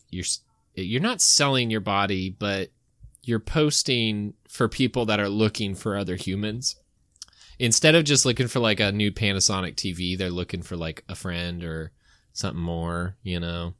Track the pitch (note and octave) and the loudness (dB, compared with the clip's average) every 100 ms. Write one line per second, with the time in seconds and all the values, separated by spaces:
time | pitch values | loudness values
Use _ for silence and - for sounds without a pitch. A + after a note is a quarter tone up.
0 | _ F2+ F2 - - _ _ - F#2 A#2+ | _ -8 -6 -6 -10 _ _ -10 -4 -2
1 | G#3 A#3+ - - C#3+ C3 A#2+ A2 G2+ G2+ | -2 0 4 4 4 2 2 0 0 2
2 | G2+ G2 F#2 F#2+ G2+ G2 F#2 _ _ _ | 2 0 -2 -4 -2 -2 -4 _ _ _
3 | - - A#2+ A2+ - D#3+ D3+ - - B2 | -20 -14 -2 -2 0 2 2 2 2 2
4 | A2 G#2 G#2 - _ - A2+ - B2+ B2+ | 2 0 -4 -8 _ -2 -2 2 0 2
5 | A2+ G#2 G2+ G#2 G#2+ G#2 G#2 F#2+ A2+ G2+ | 2 2 2 2 2 2 -4 -4 -2 -2
6 | F#2+ F2+ - G2 G#2+ A2+ C3 - _ _ | -2 -4 -4 -4 -4 -4 -6 -8 _ _
7 | _ _ - _ - - B2 A#2 D#3 D#3+ | _ _ -20 _ -20 -2 2 4 6 6
8 | D3 C#3 C3 A2+ B2 B2+ A2+ G#2 G#2 G2+ | 6 4 4 2 0 2 2 4 2 2
9 | G#2 - G2+ G2 - G2 F2+ - G2 E2+ | 0 0 0 2 2 0 -2 -4 -6 -2
10 | F2+ F#2 F#2 F2 F2 F2+ E2+ F2+ D#2+ D#2 | -2 -2 -2 -2 -4 -6 -8 -6 -6 -8
11 | - F2 F#2 F2 F2 F2 E2+ D#2+ D#2 - | -12 -10 -6 -6 -6 -6 -6 -8 -10 -14
12 | _ _ _ - G2 - E2+ E2+ E2+ E2+ | _ _ _ -8 -6 -4 -4 -4 -4 -4
13 | F2+ G2 F#2+ F2 E2+ E2+ E2+ - | -4 -6 -6 -4 -4 -6 -8 -10